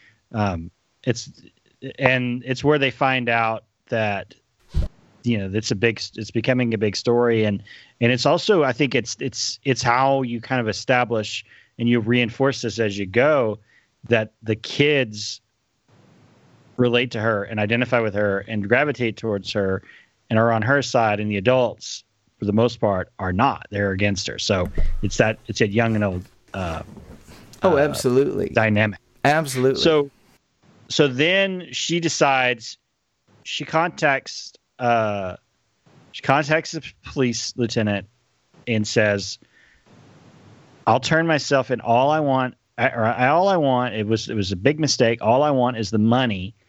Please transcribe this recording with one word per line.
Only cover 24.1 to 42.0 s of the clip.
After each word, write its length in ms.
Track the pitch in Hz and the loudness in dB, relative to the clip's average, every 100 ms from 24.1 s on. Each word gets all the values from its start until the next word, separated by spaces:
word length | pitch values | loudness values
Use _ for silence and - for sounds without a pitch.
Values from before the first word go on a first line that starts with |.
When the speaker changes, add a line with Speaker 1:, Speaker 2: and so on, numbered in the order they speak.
| 95 - | -2 -6
Speaker 1:
her. 100 | - | -6
So 300 | - 95 90 - - - | -2 -2 -2 0 2 2
it's 160 | 101 - | 0 0
that, 220 | 110 - - | 0 -2 -8
it's 140 | - | -2
a 60 | 107 | 0
young 280 | 110 113 110 | 0 0 0
and 80 | |
old, 200 | 101 90 98 _ _ | -2 -4 -10 _ _
uh, 300 | 98 87 80 - - - - - - - - | -8 -8 -8 -12 -18 -20 -20 -20 -20 -20 -2
Speaker 2:
Oh, 120 | 190 | 2
Speaker 1:
uh, 60 | 143 | 4
Speaker 2:
absolutely. 680 | 147 139 131 127 143 98 - | 2 0 2 4 2 0 -2
Speaker 1:
dynamic. 500 | 113 110 104 107 98 _ _ 139 | 0 2 2 0 -2 _ _ 0
Speaker 2:
Absolutely. 560 | 156 143 127 131 131 | 0 0 0 0 4
Speaker 1:
So, 280 | 160 151 143 - _ _ _ _ _ _ - | 4 4 0 -8 _ _ _ _ _ _ -4
so 220 | - 147 | 0 2
then 580 | 123 160 190 196 185 170 | 2 2 2 0 -4 -10
she 280 | - - 170 | -8 -4 -2
decides, 800 | 160 - 143 135 127 117 - - _ _ _ _ _ _ | -2 0 2 2 0 -2 -8 -18 _ _ _ _ _ _
she 220 | - - 147 | -12 -10 -2
contacts, 880 | 160 170 - 151 135 - - - - _ - | 0 0 0 0 0 -4 -14 -16 -20 _ -4
uh, 580 | 120 117 107 101 92 92 _ _ _ _ _ _ _ | 0 2 0 -2 -6 -10 _ _ _ _ _ _ _
she 80 | - | -4
contacts 500 | - 139 147 160 - | 0 2 2 -2 -2
the 100 | 160 - - | -10 -12 -18
police 500 | - 143 127 117 - - | -8 -2 0 -2 -6 -4
lieutenant 500 | 113 120 107 101 - _ _ _ _ _ - | -2 0 0 -2 -6 _ _ _ _ _ -4
and 220 | 110 104 | -2 0
says, 520 | 120 107 101 92 - _ _ _ _ _ - - - - - - - - - - | 2 2 0 -4 -12 _ _ _ _ _ -20 -20 -20 -20 -20 -20 -20 -20 -4 2
"I'll 140 | 123 | 2
turn 260 | 123 160 165 | 2 2 4
myself 420 | 147 - 139 127 | 0 2 0 2
in. 120 | 120 | -2
All 300 | 113 120 | 2 4